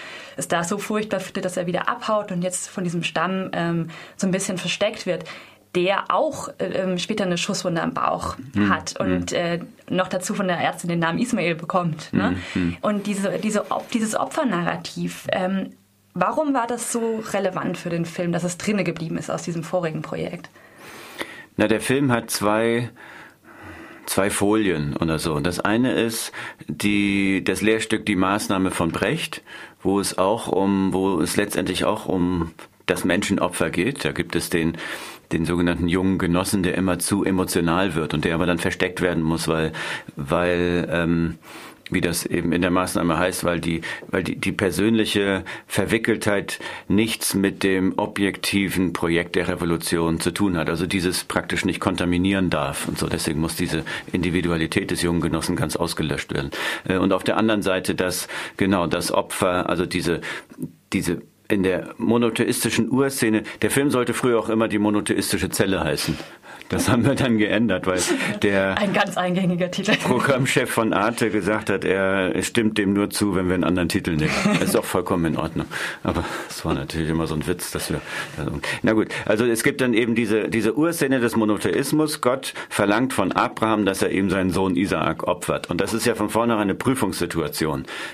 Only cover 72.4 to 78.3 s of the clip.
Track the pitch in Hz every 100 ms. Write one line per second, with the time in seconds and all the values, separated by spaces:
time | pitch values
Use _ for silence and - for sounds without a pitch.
72.4 | 95 - 107 107 98 101 101 - 104 92
73.4 | 90 90 76 90 85 98 92 78 76 -
74.4 | 208 180 196 113 - 95 87 95 82 73
75.4 | 78 - 71 - - - - 90 82 -
76.4 | - - 85 73 69 82 78 80 80 78
77.4 | 71 87 - 78 - 73 - - -